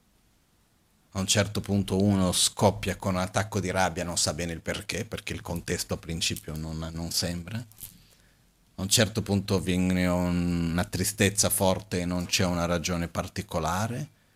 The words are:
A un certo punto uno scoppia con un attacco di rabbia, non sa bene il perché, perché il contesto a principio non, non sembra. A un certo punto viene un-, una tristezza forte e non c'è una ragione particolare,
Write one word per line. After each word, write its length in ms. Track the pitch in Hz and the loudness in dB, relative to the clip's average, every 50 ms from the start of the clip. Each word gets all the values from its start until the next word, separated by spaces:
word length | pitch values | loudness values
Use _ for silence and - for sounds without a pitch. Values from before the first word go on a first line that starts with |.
| _ _ _ _ _ _ _ _ _ _ _ _ _ _ _ _ _ _ _ _ _ _ - | _ _ _ _ _ _ _ _ _ _ _ _ _ _ _ _ _ _ _ _ _ _ -6
A 60 | 95 | -4
un 60 | 95 | 0
certo 340 | 95 - 107 98 104 104 101 | 2 4 4 2 2 0 -4
punto 400 | - - 101 101 95 - 98 92 101 | -2 0 2 0 2 2 2 4 6
uno 280 | 104 101 95 95 90 | 6 6 4 4 4
scoppia 640 | 87 - - - - - 113 98 95 - - 95 87 | 4 2 2 0 2 4 4 4 4 2 -2 -4 -4
con 200 | - - 101 92 | -4 -2 -2 -2
un 40 | 90 | -2
attacco 400 | 92 90 - 104 98 107 - 101 | -2 -2 0 -2 -2 0 -2 -2
di 120 | 87 90 | -2 0
rabbia, 320 | 90 92 92 87 80 87 82 | 2 2 2 2 2 -2 -4
non 120 | 87 87 | -4 -2
sa 180 | 101 - 95 78 | 0 0 0 0
bene 200 | 78 87 85 82 | -2 -2 -4 -4
il 80 | 80 | -6
perché, 440 | - - 85 85 - - - 85 - | -4 -4 -6 -4 -4 -6 -6 -6 -6
perché 280 | - - - - - 85 | -6 -8 -10 -8 -8 -8
il 80 | - | -8
contesto 540 | - - 87 87 - - 87 - - - 95 | -6 -6 -6 -6 -4 -4 -4 -4 -4 -4 -6
a 20 | - | -6
principio 580 | - 80 82 85 - - - - - - 78 | -6 -6 -6 -4 -4 -4 -4 -6 -8 -10 -8
non, 320 | 78 80 80 80 80 82 82 82 | -8 -8 -6 -6 -6 -6 -6 -6
non 160 | 82 85 87 | -6 -6 -4
sembra. 480 | - - - 87 87 87 85 90 110 117 | -4 -2 -2 -2 -4 -6 -8 -8 -8 -10
A 1200 | 127 - - - - - - - - _ _ _ _ _ _ _ _ _ _ _ _ _ _ - | -10 -12 -16 -18 -18 -18 -20 -20 -20 _ _ _ _ _ _ _ _ _ _ _ _ _ _ -8
un 60 | 92 98 | -2 2
certo 360 | - - 110 98 110 113 95 | 2 4 2 2 0 -2 0
punto 360 | - 101 98 95 101 101 90 | 2 2 0 2 2 0 0
viene 460 | 80 92 90 90 90 92 92 90 90 | 2 2 2 2 4 4 4 4 4
un-, 640 | 90 90 90 90 87 87 87 87 87 87 85 85 82 | 2 2 2 2 2 2 2 2 2 2 0 0 0
una 120 | 82 87 90 | 0 0 -2
tristezza 640 | - - 90 92 - - - 107 95 95 - - 92 | -2 -2 -2 -2 -2 2 2 2 2 4 2 2 2
forte 520 | - - 98 95 95 95 - - - 90 | 2 2 2 2 2 2 -2 -6 -4 -4
e 40 | 87 | -2
non 220 | 87 90 90 90 - | -2 -2 -2 -2 -2
c'è 180 | - - 95 | 0 2 2
una 200 | 87 90 85 85 | 2 2 2 0
ragione 420 | 85 87 85 76 - 90 85 85 85 | 2 0 0 0 0 -2 -2 -2 -4
particolare, 1000 | - 92 87 92 - - - - - 87 78 80 87 92 110 123 120 135 147 - - _ _ _ _ | -4 -4 -6 -4 -6 -8 -8 -4 -4 -2 -2 -2 0 -2 -2 -2 -4 -6 -8 -10 -12 _ _ _ _